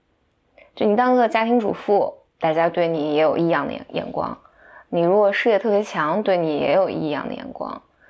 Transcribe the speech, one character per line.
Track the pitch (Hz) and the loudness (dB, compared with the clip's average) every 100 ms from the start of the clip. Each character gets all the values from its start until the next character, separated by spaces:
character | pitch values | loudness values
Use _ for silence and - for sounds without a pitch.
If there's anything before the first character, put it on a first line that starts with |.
| _ _ _ _ _ _ - - | _ _ _ _ _ _ -18 -2
就 | 214 | 0
你 | |
当 | 208 247 254 | 2 2 2
个 | 226 | 2
家 | 226 226 | 0 2
庭 | 247 | 2
主 | 208 | 0
妇， | 170 - 208 - - _ _ | -2 0 2 0 -4 _ _
大 | 165 | -2
家 | 160 170 | 2 0
对 | 170 165 | 0 0
你 | 165 147 151 | -2 -2 2
也 | |
有 | 156 151 | 2 2
异 | 170 | 0
样 | 160 139 | 0 -2
的 | |
眼， | - - | -8 -10
眼 | 165 - | -8 -8
光。 | - - - - _ - - - | -6 -6 -8 -16 _ -20 -20 -6
你 | 175 | 0
如 | 170 202 | 2 4
果 | 202 | 4
事 | 202 240 | 2 2
业 | 202 | 2
特 | 220 | 2
别 | 202 | 0
强， | 208 185 151 185 | 0 -2 -2 0
对 | 208 180 | 0 0
你 | 165 147 | 0 -2
也 | 143 | 0
有 | 160 180 | 2 0
异 | 123 156 | -2 -4
样 | 143 - | -4 -6
的 | |
眼 | - - | -10 -12
光。 | - - - - _ _ | -12 -10 -12 -18 _ _